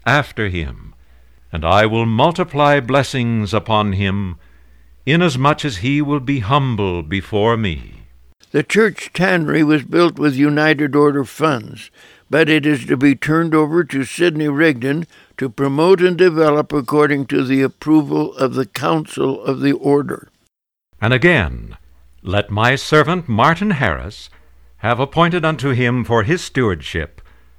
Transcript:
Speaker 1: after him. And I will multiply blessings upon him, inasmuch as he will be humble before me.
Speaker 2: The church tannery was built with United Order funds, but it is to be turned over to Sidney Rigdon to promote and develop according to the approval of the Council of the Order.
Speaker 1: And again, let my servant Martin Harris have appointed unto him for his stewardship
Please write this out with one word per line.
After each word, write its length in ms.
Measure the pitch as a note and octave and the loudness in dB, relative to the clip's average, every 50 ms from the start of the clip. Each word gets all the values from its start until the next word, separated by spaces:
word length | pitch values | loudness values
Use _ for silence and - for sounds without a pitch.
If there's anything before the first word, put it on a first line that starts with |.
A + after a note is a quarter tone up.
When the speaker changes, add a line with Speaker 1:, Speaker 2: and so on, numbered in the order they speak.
| - | -2
Speaker 1:
after 420 | A#2+ C#3 D3+ - - - A#2+ G#2+ G2 | 0 0 0 0 -4 -6 -6 -4 -4
him. 460 | F2+ E2+ D2+ C2 G#1+ - - - - - - - - - - - - - - - | -4 -4 -6 -8 -10 -14 -18 -20 -20 -20 -20 -20 -20 -20 -20 -20 -20 -20 -18 -12
And 140 | - E2 E2 | -10 -4 0
I 220 | E2 F#2+ G#2 A2 | 2 4 4 4
will 200 | G#2+ A2 A#2 A2+ | 2 0 0 0
multiply 720 | A2+ A2 A2+ D3 E3+ E3 F#3+ F3 - - C#3+ D3 D3 C#3+ C#3 | 0 2 2 2 2 2 0 -4 -4 0 2 2 4 2 2
blessings 720 | A#2+ A2+ C3 C#3+ B2 - - B2+ A#2+ A#2 A#2 A2 G#2+ F#2+ | 0 0 0 0 0 0 -2 -4 -2 -2 -2 -2 -2 -2
upon 420 | A2 G#2 - A2 A2 G#2+ G#2+ G#2 F#2+ | -2 -4 -2 0 0 0 0 0 -2
him, 420 | G2 G2+ F#2+ G2 G2+ G2 F2+ E2+ - - - - - - - - - - - - - - | -2 -2 -2 -2 -4 -6 -6 -10 -12 -16 -20 -20 -20 -20 -20 -20 -20 -20 -20 -20 -8 -2
inasmuch 580 | C3 D#3+ E3+ F3+ D#3+ B2 B2+ C#3 D3 D#3 - D#3 | 0 2 2 2 2 0 2 2 2 0 0 -4
as 140 | C#3+ G#2+ E2+ | -6 -6 -4
he 220 | G#2 C3+ C#3+ D3 | -2 -2 0 0
will 200 | D3 C#3+ D3 C#3+ | 0 0 -2 -4
be 180 | B2 C#3 C#3+ B2+ | -2 -2 -4 -2
humble 640 | F#2+ G#2+ C#3+ D3 C3+ B2+ A2+ G#2 G2+ F#2 F2 F2 | -2 0 0 0 0 0 -2 -2 -2 -2 -2 -4
before 540 | D#2+ D2+ G2 G2 - - A2 G2+ G#2+ A2+ A#2 | -6 -6 -6 -6 -6 -4 -2 0 2 2 0
me. 460 | A2+ A2 F2+ D2+ B1+ A1+ - - - - - _ - _ _ _ _ _ _ | 0 -2 -4 -4 -6 -10 -16 -20 -20 -20 -20 _ -20 _ _ _ _ _ _
Speaker 2:
The 100 | - D3 | -2 -2
church 480 | C#3 - - G3+ A3+ G3 - - - - | -2 0 2 2 2 2 0 -6 -14 -10
tannery 520 | - E3 F3+ G3 F#3 E3+ D3+ D3 D3 D#3+ D3+ | -4 -2 0 2 2 0 0 0 2 2 2
was 180 | D3 D#3 C#3+ | 4 2 0
built 380 | B2 - D#3 E3+ F3 D#3+ - C#3+ | 0 0 0 2 2 2 0 0
with 160 | D3 D3 B2+ | -2 0 2
United 580 | C3 C#3+ D3 D3 D3+ D3+ D#3 D#3 C#3 D3+ C#3 C3+ | 2 2 2 2 2 2 2 2 0 0 0 2
Order 300 | D3 D3 D3 C#3 C#3+ B2+ | 2 2 2 2 0 -4
funds, 680 | - - - D3+ D#3+ C3+ A2+ - - - G#2 - - _ _ - - - _ _ - | -6 -4 -2 0 0 0 -2 -6 -12 -18 -20 -20 -20 _ _ -20 -20 -20 _ _ -2
but 180 | C3+ D#3 D#3+ D3 | 0 2 2 4
it 160 | D#3 D3+ C#3 | 2 2 2
is 220 | D3+ D3 A#2+ - | 0 -2 -2 -2
to 100 | - C#3+ | -2 0
be 200 | B2 C#3+ C#3+ C#3 | 2 4 2 2
turned 400 | - - D3+ D#3 E3 E3+ D#3+ D#3+ | 2 0 0 0 0 0 2 2
over 260 | D#3 D#3 D3 D#3+ F3 | 2 2 2 0 -2
to 220 | D#3 - C#3 C3+ B2+ | -2 -2 -4 -6 -6
Sidney 440 | - - - E3+ F3 D3+ D#3 D3+ D3 | -4 -2 0 0 0 0 0 -2 -2
Rigdon 560 | C#3 D3 E3 D#3+ C3+ A#2 C3 C3+ C#3+ E3+ E3 - _ _ _ _ - | 0 2 2 2 2 0 -2 -4 -4 -4 -6 -10 _ _ _ _ -10
to 140 | - C3+ B2 | -8 -8 -6
promote 500 | - - C#3 C#3 C3+ D3+ D#3+ F#3 G3 E3+ | -4 -2 -2 -2 0 2 4 4 4 4
and 160 | F3+ F#3 F3 | 4 2 4
develop 560 | D#3+ F#3 F3+ D#3 D#3+ D#3 D3+ D3 D3+ D3 - | 4 4 4 4 4 2 2 2 2 0 -2
according 540 | D3 D3 B2 - D3 D3+ D3 C#3+ D3 C#3 C3 | -4 -4 -2 0 2 2 2 2 2 -2 -2
to 160 | - C#3+ C#3+ | -2 -2 -2
the 200 | C3+ B2+ C3+ C3+ | 0 0 0 0
approval 720 | C3+ B2 - - - D3+ D#3 D#3 C#3+ C#3+ D3+ D3+ D3 - - | 0 -2 -4 -4 0 2 2 2 2 2 -2 -2 -4 -4 -4
of 180 | C#3 C3+ B2 B2 | -2 -2 -2 -2
the 120 | C3 C3 | -2 -4
Council 760 | - - A#2+ C#3+ E3+ E3 D#3 - - - C3 C#3 C3+ C3+ - | -4 -6 -6 -2 -2 -2 -2 -4 -6 -6 -4 -2 -2 -4 -4
of 180 | A2+ C#3 C3+ C3 | -4 -6 -4 0
the 120 | C3+ C#3 | 0 0
Order. 560 | C#3 - C#3 C#3+ C#3+ C#3+ C3 - - - - _ _ _ _ _ _ _ _ _ _ _ _ _ _ - | 0 0 0 2 2 2 0 -2 -8 -10 -12 _ _ _ _ _ _ _ _ _ _ _ _ _ _ -2
Speaker 1:
And 140 | G#2 A#2 | 0 2
again, 640 | B2+ A#2+ C#3+ F3 E3+ B2 F2 C2+ B1+ A1+ G#1+ G#1+ - - _ - - _ _ _ _ _ | 2 4 4 4 4 4 0 -2 -4 -8 -12 -16 -18 -20 _ -20 -20 _ _ _ _ _
let 280 | - F#2 F#2+ G#2 - - | -8 -2 -2 -2 -2 -2
my 240 | G2+ G#2 A2+ B2 C#3 | -2 0 2 2 2
servant 540 | C3 - - D#3 D3+ C#3 D3+ F3+ F3+ E3+ - | 0 -2 0 2 2 2 2 -2 -4 -2 -2
Martin 440 | G#2+ G#2+ C3 D#3 E3 E3+ G#3 G#3+ | 0 2 2 2 2 0 0 -2
Harris 580 | E3+ C3 B2 F#2 C#2+ B1 C2+ G2 - - - - - - - _ - - - - _ - | 0 0 0 -2 -2 -4 -8 -12 -14 -16 -20 -20 -20 -20 -20 _ -20 -20 -20 -20 _ -4
have 200 | G2+ A2+ A#2+ A2+ | -2 -2 0 0
appointed 460 | C#3 - - D#3+ E3+ E3+ F3+ F3 D#3+ | -2 -2 2 2 2 2 2 0 -2
unto 260 | D#3 D#3 A#2+ C3 A#2+ | -2 -2 -2 -2 -2
him 340 | A#2 B2 B2 A#2+ B2 B2 G#2+ | 0 2 0 0 0 -2 -2
for 180 | - A#2 A2+ | 0 0 0
his 200 | G2 C3 F3+ F3 | 2 0 -2 -4
stewardship 800 | - - - C3 B2 G2+ F2 D2 - - - E2 D2 - - - - - - - - - - | -4 -6 -2 -2 0 0 -2 -4 -8 -8 -8 -8 -8 -8 -12 -20 -20 -20 -20 -20 -20 -20 -20